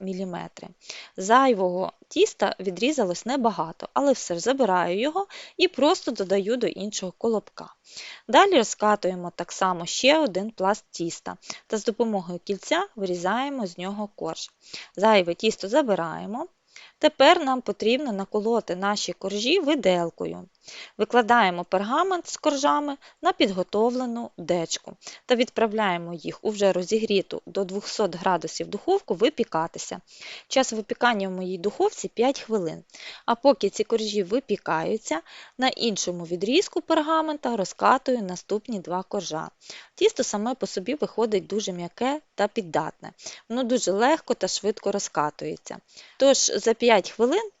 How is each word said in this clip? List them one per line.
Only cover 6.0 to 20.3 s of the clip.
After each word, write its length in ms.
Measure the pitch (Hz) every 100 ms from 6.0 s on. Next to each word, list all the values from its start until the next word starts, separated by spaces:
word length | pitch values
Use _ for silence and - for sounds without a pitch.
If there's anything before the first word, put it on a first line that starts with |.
| -
додаю 460 | 226 185 196 190 247
до 100 | 220
іншого 460 | - 202 - 185 -
колобка. 560 | 233 214 - - 165 - _ - - - -
Далі 280 | 254 392 330
розкатуємо 760 | 214 - 214 208 180 185 175 -
так 160 | 170
само 340 | - 190 175 165
ще 320 | - 254 311
один 320 | 285 175 214
пласт 340 | - 190 208 -
тіста 460 | - 170 - - 180 - - _
та 120 | 214
з 60 |
допомогою 560 | 220 208 226 202 175 180
кільця 420 | - 196 - 320 403 -
вирізаємо 680 | 190 180 180 233 277 269 196
з 120 | 175
нього 300 | 185 208 208 -
корж. 340 | 160 160 - _ - - - -
Зайве 380 | 214 208 170
тісто 340 | 175 220 - 190
забираємо. 800 | 262 262 180 165 165 185 233 349 _ _ - - _
Тепер 460 | 302 - 277 359
нам 160 | 269 254
потрібно 520 | - 196 214 254 294
наколоти 640 | 196 196 208 208 233 - 180
наші 360 | 196 208 -
коржі 480 | - 190 202 240 381
виделкою. 880 | 285 311 196 180 170 - 165